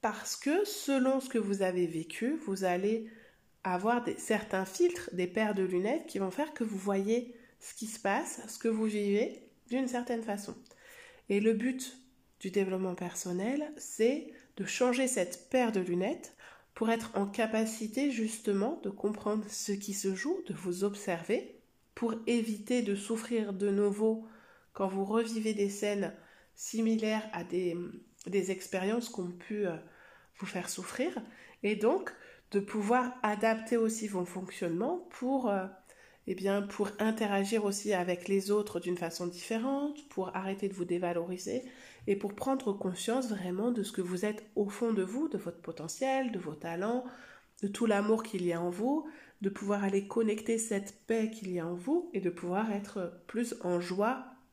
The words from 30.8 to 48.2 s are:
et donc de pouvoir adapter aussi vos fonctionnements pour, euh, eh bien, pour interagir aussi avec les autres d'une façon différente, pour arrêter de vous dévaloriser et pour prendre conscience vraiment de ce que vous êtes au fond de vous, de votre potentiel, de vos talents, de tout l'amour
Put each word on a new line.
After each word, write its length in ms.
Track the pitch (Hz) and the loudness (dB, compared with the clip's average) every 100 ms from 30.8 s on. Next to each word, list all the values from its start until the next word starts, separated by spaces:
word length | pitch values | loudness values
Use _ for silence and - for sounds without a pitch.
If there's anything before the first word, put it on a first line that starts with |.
| 190 - 302 302 - - - - | -8 -2 -2 -2 -10 -18 -20 -4
et 140 | 202 208 | -2 2
donc 360 | 214 359 - - - - _ | 4 4 0 -12 -20 -20 _
de 100 | 202 | -2
pouvoir 540 | 196 214 202 247 247 247 | 0 -2 4 4 4 0
adapter 560 | 214 208 226 220 220 240 | 0 2 2 2 2 2
aussi 300 | 226 226 214 | 2 0 -4
vos 180 | 190 180 | -2 -4
fonctionnements 840 | 190 185 - 175 170 240 359 - | -6 -10 -4 -2 0 0 -2 -6
pour, 380 | - 254 269 247 | -6 0 2 2
euh, 180 | 196 190 - _ - - - - | 0 -2 -10 _ -20 -20 -16 -8
eh 80 | |
bien, 260 | 190 190 202 | -2 2 2
pour 300 | 202 - 202 - | 0 -2 -2 2
interagir 640 | 220 220 214 196 196 226 | 2 4 2 2 4 2
aussi 300 | 208 196 208 | 2 0 2
avec 340 | 190 175 175 175 | 2 2 0 2
les 220 | 196 196 | 2 4
autres 280 | 208 208 175 | 2 2 -2
d'une 200 | 175 175 | -2 -2
façon 280 | 165 165 175 | -2 -2 -6
différente, 800 | 175 - 226 254 277 294 294 - | -6 -4 -2 0 0 -2 -4 -8
pour 260 | - 185 185 | -4 -2 -2
arrêter 320 | 190 196 202 | -4 -2 -2
de 60 | |
vous 100 | 190 | -2
dévaloriser 800 | 175 175 180 170 170 180 190 233 - - - - - | -2 0 2 0 -2 -4 -4 -4 -6 -16 -20 -10 0
et 100 | 196 | 0
pour 180 | 202 | 0
prendre 380 | 202 269 269 254 | -2 0 0 0
conscience 560 | 196 190 175 - 247 247 | 0 -2 -2 0 0 0
vraiment 420 | 202 180 185 233 | -2 -2 0 0
de 100 | 240 | 0
ce 100 | - | -2
que 80 | - | -2
vous 240 | 180 180 | -2 0
êtes 200 | 208 214 - | -2 -2 -6
au 160 | - 202 | -2 0
fond 240 | - 233 | 0 0
de 80 | 220 | 2
vous, 260 | 185 233 311 | 0 0 -2
de 80 | 202 | -2
votre 240 | 175 170 | -6 -10
potentiel, 720 | - 160 160 - 262 269 254 | -12 -8 -8 -2 0 2 0
de 60 | 208 | -2
vos 160 | 175 | -6
talents, 500 | 151 165 170 202 247 254 - - - _ - | -8 -6 -2 0 -2 -4 -12 -20 -20 _ -6
de 60 | 202 | -6
tout 160 | 202 | 0
l'amour 380 | 226 202 208 220 | 4 4 4 2